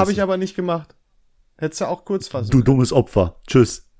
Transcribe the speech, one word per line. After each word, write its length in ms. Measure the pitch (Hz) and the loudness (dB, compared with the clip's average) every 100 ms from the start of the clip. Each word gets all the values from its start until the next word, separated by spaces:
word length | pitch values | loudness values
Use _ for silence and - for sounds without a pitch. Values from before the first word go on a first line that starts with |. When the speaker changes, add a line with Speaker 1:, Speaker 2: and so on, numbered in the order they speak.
| 190 | 0
Speaker 1:
scheiße. 40 | |
Speaker 2:
ich 100 | 202 | -2
aber 140 | 190 185 | -2 -2
nicht 180 | 185 - | -4 -6
gemacht. 380 | 180 170 156 _ _ _ _ _ _ _ | -6 -6 -8 _ _ _ _ _ _ _
Hättest 220 | 156 - | -10 -6
du 60 | 147 | -8
auch 180 | 175 | -8
kurz 240 | - 196 - | -6 -8 -6
fassen 200 | 139 107 | -8 0
Speaker 1:
Du 60 | 135 | 2
Speaker 2:
können. 80 | 117 | 4
Speaker 1:
dummes 260 | 135 127 | 2 2
Opfer. 480 | 139 - - 87 - - | 0 0 0 -2 -4 0
Tschüss. 420 | 131 117 - - _ | 4 4 0 -18 _